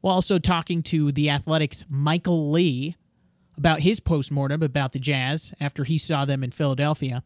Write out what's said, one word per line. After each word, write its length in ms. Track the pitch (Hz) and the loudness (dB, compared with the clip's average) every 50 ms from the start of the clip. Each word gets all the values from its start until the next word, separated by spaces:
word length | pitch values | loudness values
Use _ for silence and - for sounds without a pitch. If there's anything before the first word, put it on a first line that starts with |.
| - | 0
We're 80 | 185 | 2
also 260 | 185 185 180 - 202 180 | 2 2 2 2 2 2
talking 460 | 160 - 180 170 160 - 175 170 156 | 2 2 0 0 0 -2 -2 -2 -2
to 280 | - - 160 151 147 | 0 0 2 2 2
The 200 | 139 139 147 147 | 2 2 0 2
Athletic's 540 | 143 143 - - 156 160 156 143 - - - - | 0 0 0 0 2 2 2 0 -2 -8 -10 -6
Michael 600 | 147 135 143 151 160 175 - - 175 165 156 147 | -4 -2 0 2 0 0 2 2 0 2 2 2
Lee 460 | 147 170 180 170 131 123 135 156 175 _ _ _ _ _ _ _ _ _ _ _ _ - | 2 4 4 2 2 0 -4 -6 -8 _ _ _ _ _ _ _ _ _ _ _ _ 0
about 220 | 143 165 160 151 | 2 2 2 4
his 200 | 143 180 226 208 | 2 2 2 2
postmortem 640 | - - 170 151 131 - 143 143 139 135 143 160 | 0 0 0 0 0 -2 -2 -2 -2 -2 -2 -2
about 300 | 160 147 127 143 139 131 | -2 -2 0 -2 -2 -2
the 80 | - 135 | -4 -4
Jazz 560 | 127 139 143 135 127 131 143 160 - - - _ | -4 -2 -2 0 0 -2 -2 -4 -6 -8 -8 _
after 260 | 147 143 - - 143 | -6 -6 -4 -4 -2
he 120 | 123 165 156 | 0 0 0
saw 260 | - - 160 143 139 | 0 0 0 0 0
them 200 | 139 139 135 135 | 0 -2 -2 -2
in 80 | 123 | -6
Philadelphia. 720 | 127 - 156 139 135 127 143 147 151 - - 131 123 123 - | -4 -2 0 0 0 0 0 0 0 -2 -2 -4 -4 -6 -8